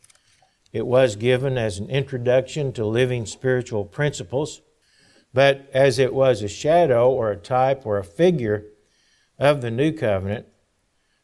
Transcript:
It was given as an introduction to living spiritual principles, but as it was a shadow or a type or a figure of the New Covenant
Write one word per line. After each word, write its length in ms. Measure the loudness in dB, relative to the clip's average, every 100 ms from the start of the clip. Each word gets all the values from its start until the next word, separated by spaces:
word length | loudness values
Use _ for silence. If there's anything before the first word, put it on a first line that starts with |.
| _ _ _ _ _ _ _
It 120 | -8 0
was 300 | 2 2 0
given 420 | 0 0 0 -2
as 220 | -4 -6
an 100 | -6
introduction 840 | -4 -4 -4 0 2 0 -4 -6
to 120 | -4 -2
living 400 | 0 0 -2 -8
spiritual 600 | -6 -2 -2 -2 -6 -6
principles, 760 | -4 -4 -4 -6 -6 -6 -10 _ _ _ _ _ _ _
but 340 | 2 4 2 -2
as 240 | 2 2 4
it 160 | 0
was 280 | 2 2 2
a 80 | -4
shadow 600 | -4 2 4 4 4 4
or 220 | 2 -2
a 60 | -4
type 480 | -2 0 0 0 -2
or 120 | -4
a 60 |
figure 600 | -4 0 2 2 -2 -4 -6 _ _ _ _ _ _ -2
of 220 | 0 0
the 100 | -2
New 220 | -2 -2
Covenant 520 | -2 -2 -2 -2 -6 -10 _ _ _ _ _ _ _